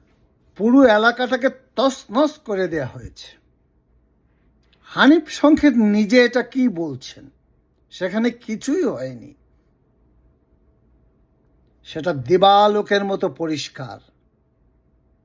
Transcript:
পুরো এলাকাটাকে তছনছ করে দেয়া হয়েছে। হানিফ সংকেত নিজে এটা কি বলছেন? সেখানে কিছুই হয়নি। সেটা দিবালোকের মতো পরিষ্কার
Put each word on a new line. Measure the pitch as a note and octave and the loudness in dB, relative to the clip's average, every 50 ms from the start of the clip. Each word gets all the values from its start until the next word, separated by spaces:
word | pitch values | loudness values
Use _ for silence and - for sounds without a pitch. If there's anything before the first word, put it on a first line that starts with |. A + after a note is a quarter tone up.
| _ _ _ _ _ _ _ _ _ _ _ | _ _ _ _ _ _ _ _ _ _ _
পুরো | - F#3 A#3 A#3+ C#4 C#4 A#3+ G#3 | -4 0 4 4 6 6 6 6
এলাকাটাকে | G#3+ A3 A#3 A#3 A#3+ B3+ B3 C4 B3+ C4 C4 C4 - _ _ - | 4 2 2 0 0 -4 -4 -4 -2 -2 -2 -4 -4 _ _ -6
তছনছ | - B3 C4+ C4 - - - G3+ B3+ D4+ D4 D4+ - | -2 -2 -2 -2 -4 -10 -6 -2 -2 -2 -2 -2 -8
করে | _ - G#3 F#3+ F#3 E3+ | _ -8 -4 -4 -4 -4
দেয়া | D#3+ D#3 C3+ | -4 -6 -6
হয়েছে। | A#2+ - B2+ - - - - - - - _ _ _ _ _ _ _ _ _ _ _ _ _ _ _ _ _ _ _ _ _ _ _ _ _ _ _ _ _ _ | -6 -10 -16 -20 -20 -20 -20 -20 -20 -20 _ _ _ _ _ _ _ _ _ _ _ _ _ _ _ _ _ _ _ _ _ _ _ _ _ _ _ _ _ _
হানিফ | - - D#3+ G#3 C4 D#4 F4 D#4+ - | -12 -2 2 4 4 4 4 2 -4
সংকেত | - - - C#4+ D#4+ - - D4 A#3+ | -8 0 2 4 4 4 4 2 2
নিজে | A#3+ A3 G#3 G#3 G#3 G#3+ F#3 A3+ B3+ B3 | 2 2 2 2 0 0 2 4 4 4
এটা | A#3+ A#3+ B3+ A#3+ | 4 2 -2 -4
কি | - - C4 B3+ B3 | -4 -4 -2 -2 -2
বলছেন? | F#3 E3 E3+ D#3 C3+ B2+ - - - - - - _ _ _ _ _ _ _ _ _ _ _ _ | -2 -4 -8 -8 -8 -12 -14 -18 -20 -20 -20 -20 _ _ _ _ _ _ _ _ _ _ _ _
সেখানে | - - F3+ F#3 E3+ A3 A3+ A#3+ | -12 -8 -8 -6 -4 -2 -2 -2
কিছুই | A3+ - - - A3 G3 - - C#4+ F#4+ F4 | -4 -6 -12 -12 -12 -10 -6 -4 -2 -2 -2
হয়নি। | A3+ D3+ A#2 C3 C3 B2+ A#2 G2+ - - _ _ _ _ _ _ _ _ _ _ _ _ _ _ _ _ _ _ _ _ _ _ _ _ _ _ _ _ _ _ _ _ _ _ _ _ _ _ _ _ _ _ _ _ _ _ _ _ _ _ | -2 -4 -6 -8 -10 -12 -14 -18 -20 -20 _ _ _ _ _ _ _ _ _ _ _ _ _ _ _ _ _ _ _ _ _ _ _ _ _ _ _ _ _ _ _ _ _ _ _ _ _ _ _ _ _ _ _ _ _ _ _ _ _ _
সেটা | - - D#3+ C#3 F3+ E3+ | -16 -12 -10 -6 -6 -6
দিবালোকের | C#3 A#2+ A#2 F3+ F3+ F#3 G3 G3+ G3+ G#3 G#3 G#3 G#3 G3+ - G3+ G3+ G3+ | -6 -2 0 0 4 4 6 6 6 4 4 2 0 -2 -2 -2 -2 -2
মতো | G3 G3 F#3+ G#3 F3+ | -4 -6 -4 -6 -6
পরিষ্কার | C#3 - E3 D#3 D#3 C#3 - - - - C3 A2 G2+ G#2 _ _ _ _ _ _ _ _ _ _ _ _ _ _ _ _ _ _ _ _ _ _ _ _ _ | -6 -6 -8 -6 -6 -8 -10 -12 -14 -16 -16 -16 -16 -20 _ _ _ _ _ _ _ _ _ _ _ _ _ _ _ _ _ _ _ _ _ _ _ _ _